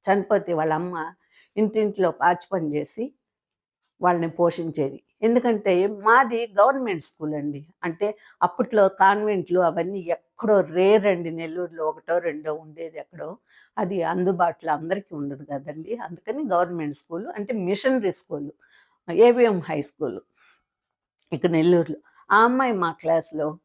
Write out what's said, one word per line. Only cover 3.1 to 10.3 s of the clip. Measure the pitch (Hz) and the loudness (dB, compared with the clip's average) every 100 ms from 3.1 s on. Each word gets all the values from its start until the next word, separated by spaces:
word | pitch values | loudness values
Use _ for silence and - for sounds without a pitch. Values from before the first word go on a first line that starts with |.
| _ _ _ _ _ _ _ _ _ | _ _ _ _ _ _ _ _ _
వాళ్ళని | 175 175 165 | 0 0 -2
పోషించేది. | 160 175 165 165 151 135 139 _ _ | 0 0 0 -8 -4 -4 -6 _ _
ఎందుకంటే | 226 240 240 220 202 180 196 | 2 2 2 0 2 2 2
మాది | 208 208 240 262 233 233 196 | 0 4 4 4 -2 -4 4
గవర్నమెంట్ | 220 269 247 175 | 4 4 -2 -4
స్కూల్ | - _ 151 | -8 _ -6
అండి. | 151 143 143 151 _ | -4 -6 -8 -14 _
అంటే | 180 170 208 214 - _ | -8 -2 -4 -4 -16 _
అప్పట్లో | - - 233 214 190 | -2 0 0 4 4
కాన్వెంట్లు | 196 196 202 214 202 165 175 | 6 4 4 0 -2 0 2
అవన్నీ | 175 156 170 196 | 2 0 -4 -6
ఎక్కడో | 170 165 _ | -6 -6 _